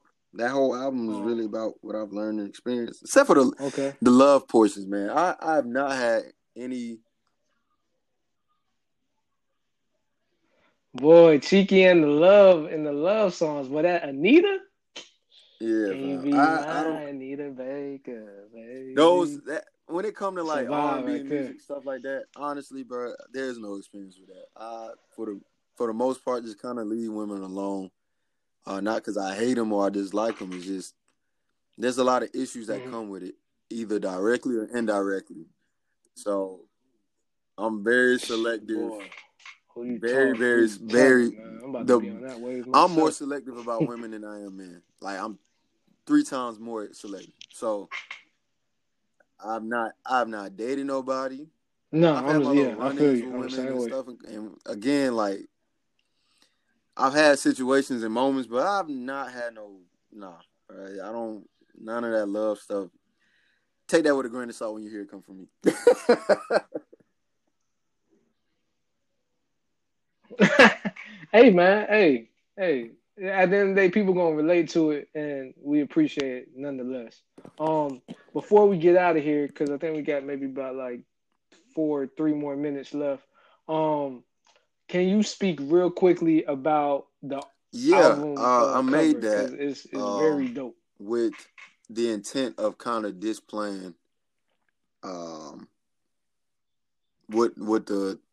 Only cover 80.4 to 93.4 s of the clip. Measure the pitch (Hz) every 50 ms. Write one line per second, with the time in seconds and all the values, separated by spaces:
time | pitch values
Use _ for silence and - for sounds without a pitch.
80.4 | 139 135 131 135 135 131 127 131 131 123 123 120 - _ _ _ _ _ _ _
81.4 | _ _ _ _ _ _ - 160 156 151 147 143 135 127 _ - 156 156 151 147
82.4 | 147 143 139 139 147 147 139 139 127 - - 143 147 143 139 131 _ _ _ _
83.4 | _ _ _ _ _ - 160 156 156 156 151 147 143 139 127 120 _ _ _ _
84.4 | _ _ _ _ _ _ _ _ _ - - 180 180 185 196 214 208 - - -
85.4 | 202 190 156 139 139 139 165 180 180 175 175 - 185 180 170 175 170 160 160 160
86.4 | 160 - 143 135 131 156 151 151 147 143 143 135 - _ _ _ - - 143 139
87.4 | - - _ _ _ _ - 240 254 302 370 - - 120 107 143 151 151 143 139
88.4 | 117 123 123 120 113 90 - 127 131 131 143 160 160 156 147 120 113 107 107 104
89.4 | 104 127 131 139 143 143 131 - - - 135 135 127 - - 151 151 156 147 143
90.4 | 131 123 117 139 131 117 - _ _ _ _ - 101 104 117 117 117 107 98 -
91.4 | - _ _ - - - _ _ _ - 107 113 117 113 110 101 101 - - 135
92.4 | 131 113 - - 107 104 98 - - 123 117 113 107 101 92 90 101 110 107 -